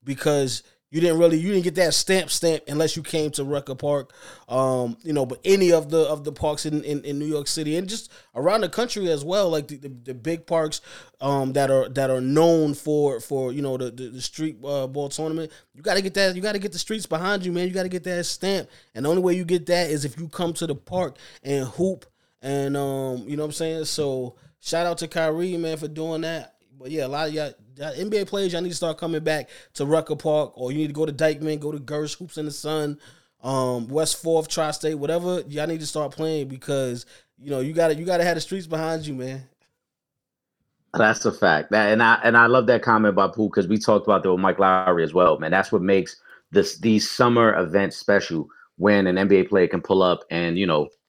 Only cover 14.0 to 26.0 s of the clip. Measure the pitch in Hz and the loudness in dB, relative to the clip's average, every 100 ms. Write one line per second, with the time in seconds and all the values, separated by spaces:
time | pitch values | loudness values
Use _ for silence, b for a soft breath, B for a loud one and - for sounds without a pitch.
14 | 127 127 120 - 156 120 131 143 131 135 | -14 -10 -12 -6 -8 -6 -6 -4 -4 -6
15 | 143 139 160 160 156 b b - 156 196 | -6 -6 -6 -4 -8 b b -10 -2 0
16 | 190 196 190 180 202 208 202 175 - 220 | 0 0 0 0 -4 -4 -6 -8 -6 -6
17 | - 160 185 202 185 175 180 185 185 180 | -4 -4 -2 -2 -2 -2 -2 -4 -4 -6
18 | 175 175 170 - 196 196 - b b 110 | -6 -6 -4 -4 -2 -2 -4 b b -6
19 | 139 180 180 175 170 180 170 175 170 151 | 0 2 2 0 0 -2 2 0 2 -2
20 | 143 147 165 - 175 170 165 139 - 180 | -4 -8 -12 -4 -4 -4 -6 -6 -6 -4
21 | 170 - B B 135 139 131 - 180 185 | -4 -6 B B -4 -4 -4 -2 -2 -2
22 | - _ _ _ 131 139 139 143 139 135 | -12 _ _ _ -6 -4 -2 -2 -2 -4
23 | 131 127 107 147 151 147 160 160 151 - | -4 -6 -8 -6 -6 -4 -6 -4 -6 -4
24 | 143 131 123 - b b - 165 175 170 | -2 -2 -6 -12 b b -6 -2 -2 -2
25 | 165 170 160 160 180 170 165 156 147 151 | -4 -2 0 0 -2 -2 -4 -6 -8 -8